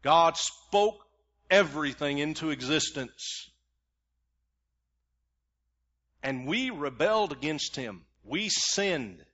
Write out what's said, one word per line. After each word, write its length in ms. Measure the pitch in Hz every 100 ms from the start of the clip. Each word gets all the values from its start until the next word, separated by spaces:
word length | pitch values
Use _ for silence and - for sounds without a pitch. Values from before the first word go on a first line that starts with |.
God 360 | 135 165 165 165
spoke 680 | - - - 202 208 - - _ _ _ _
everything 680 | 190 175 143 147 127 147 143
into 320 | 147 151 160
existence. 1000 | 139 127 156 - 143 123 - - - - _ _ _ _ _ _ _ _ _ _ _ _ _ _ _ _ _ _ _ _ _ _ _ _ _ _ _
And 240 | 135 131 131
we 220 | 220 262
rebelled 640 | 202 143 123 185 220 202
against 420 | 135 143 151 - -
Him. 280 | 120 92 _ _
We 260 | 101 156 208
sinned. 760 | - - - 202 165 110 85 -